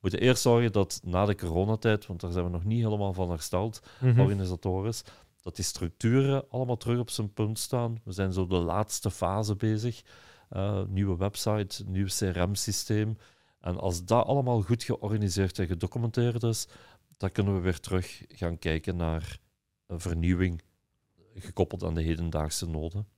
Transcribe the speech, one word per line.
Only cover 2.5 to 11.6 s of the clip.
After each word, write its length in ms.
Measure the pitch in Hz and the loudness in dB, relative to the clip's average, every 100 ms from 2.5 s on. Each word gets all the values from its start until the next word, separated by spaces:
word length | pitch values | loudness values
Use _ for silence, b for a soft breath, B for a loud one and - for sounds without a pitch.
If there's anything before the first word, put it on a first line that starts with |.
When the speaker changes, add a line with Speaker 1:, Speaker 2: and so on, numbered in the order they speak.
Speaker 1:
nog 140 | 87 | -2
niet 180 | 98 117 | 0 0
helemaal 300 | 113 107 98 | 0 0 -2
van 180 | 92 90 | -2 -2
hersteld, 520 | 85 - 90 110 - B B | -2 -2 -2 -2 -6 B B
Speaker 2:
Mhm. 200 | 127 120 | 4 6
Speaker 1:
organisatorisch, 840 | 135 101 92 90 98 92 104 117 B B B _ | 6 4 -2 -2 -2 -2 -2 -6 B B B _
dat 140 | - - | -14 -6
die 80 | |
structuren 800 | 92 - 87 - 113 127 135 135 - | -6 -4 -6 0 2 4 4 0 -2
allemaal 260 | 123 127 120 | -6 -2 -2
terug 220 | - 120 | 0 -2
op 120 | 120 | -2
zijn 220 | - 107 | -4 -6
punt 260 | - 107 110 | -2 -2 -2
staan. 420 | - 127 117 113 | -2 -2 -2 -4
We 80 | - | -8
zijn 200 | 95 95 | -2 0
zo 140 | 92 90 | 0 2
de 80 | 92 | 2
laatste 540 | 85 90 107 - 107 | 2 0 -2 -2 -4
fase 460 | - 87 98 107 101 | -2 -2 0 -2 0
bezig. 460 | 110 107 120 113 B B B B B | 0 0 -2 -6 B B B B B
Eh, 320 | - 98 101 95 | -4 -2 -2 -2
nieuwe 280 | 95 101 87 | 0 0 0
website, 680 | 98 - - 107 | -2 -2 -2 0